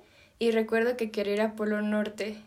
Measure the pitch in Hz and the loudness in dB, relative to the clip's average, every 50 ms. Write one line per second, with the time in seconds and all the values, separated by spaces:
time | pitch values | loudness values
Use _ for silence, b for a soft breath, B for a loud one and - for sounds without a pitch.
0 | B B B B B B B - 226 233 220 226 220 220 226 226 226 240 247 247 | B B B B B B B 0 2 2 4 2 2 2 2 2 2 2 0 0
1 | 226 214 - 208 196 202 202 208 220 220 220 220 214 214 214 208 214 214 214 214 | -4 -4 -2 -2 -2 0 0 2 0 0 -2 -2 -2 0 0 0 0 0 0 0
2 | 208 214 - - 196 214 214 - - | 0 -2 -4 -6 -6 -8 -8 -10 -14